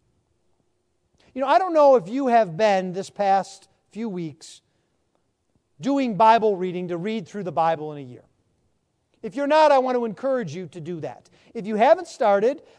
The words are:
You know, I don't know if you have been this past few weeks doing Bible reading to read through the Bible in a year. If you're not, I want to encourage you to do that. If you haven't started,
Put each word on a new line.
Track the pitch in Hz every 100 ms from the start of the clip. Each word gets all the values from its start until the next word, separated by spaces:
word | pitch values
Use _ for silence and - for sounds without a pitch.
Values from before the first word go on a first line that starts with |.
| _ _ _ _ _ _ _ _ _ _ _ _ _
You | 254
know, | 269
I | 339
don't | 370
know | 320 285 247
if | 170
you | 262 262
have | 233 196 160
been | 214 190 185
this | 180 185
past | - 202 196 180 - _ _ _
few | 202 233
weeks | 180 165 139 - - _ _ _ _ _ _ _ _ _ _ _ -
doing | 208 277 254 185
Bible | 220 226 214 185
reading | 185 180 180
to | 175
read | 202 220 160
through | 208
the | 175
Bible | 156 165 156 151
in | 147
a | 127
year. | 113 _ _ _ _ _ _ _ _ _ _ 220
If |
you're | 240 285
not, | 311 302
I | 269
want | 254 247
to |
encourage | 233 - 269 262 175
you | 170 175
to | 180
do | 151 170
that. | 147 117 _ _ _
If | 233 202
you |
haven't | 208 254 359 349
started, | - 220 202 226 294 -